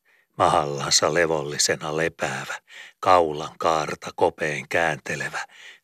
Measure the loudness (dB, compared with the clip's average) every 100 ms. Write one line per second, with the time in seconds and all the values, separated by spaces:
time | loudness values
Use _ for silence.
0 | _ _ _ 2 4 4 2 -4 0 2
1 | 2 2 2 0 -2 -2 0 -2 -4 -2
2 | -2 -4 -6 -6 -10 -12 -14 -20 -20 _
3 | 4 4 4 -2 -8 -2 0 0 -2 -8
4 | -12 0 0 2 -4 -6 -4 0 0 -2
5 | -6 -8 -6 -8 -12 -16 -20 -20